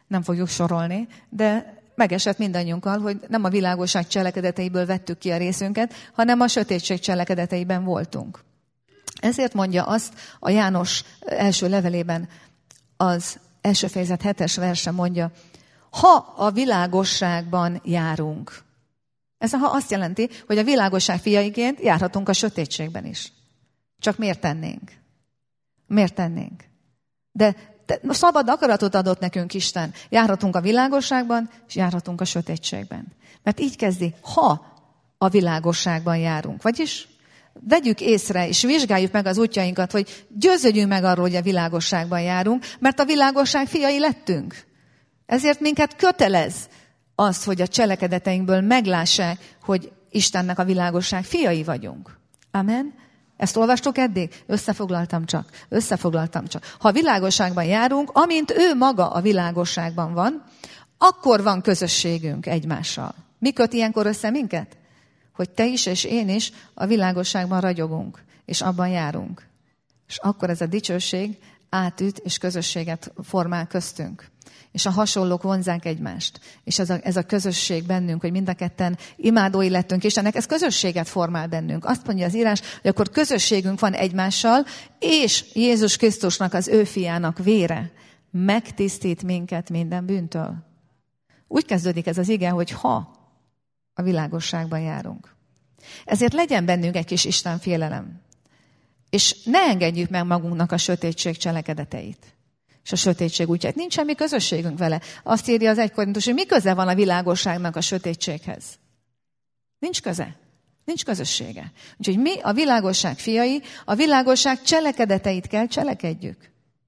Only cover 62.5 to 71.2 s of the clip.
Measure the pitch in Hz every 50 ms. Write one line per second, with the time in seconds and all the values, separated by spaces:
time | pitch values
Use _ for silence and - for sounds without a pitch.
62.5 | 170 160 151 160 147 - 165 - - - 131 - - - - _ _ _ 226 277
63.5 | - - 233 233 247 233 226 220 220 220 208 208 214 - - 214 247 302 247 190
64.5 | 180 160 - - - _ _ _ _ _ _ _ _ _ _ _ _ - 180 180
65.5 | - - 226 247 254 240 - 185 185 180 - - 226 233 214 190 196 220 220 -
66.5 | - - - - _ - 190 202 233 214 185 185 180 180 185 - - 190 180 180
67.5 | 190 180 190 185 180 165 160 160 160 160 - - - - - _ _ _ _ -
68.5 | - - - 185 180 175 180 185 185 170 156 147 156 - - - 175 - - _
69.5 | _ _ _ _ _ _ _ _ _ _ _ - - - - 196 202 - 185 175
70.5 | 170 165 170 165 185 214 208 - 175 180 175 - 190 185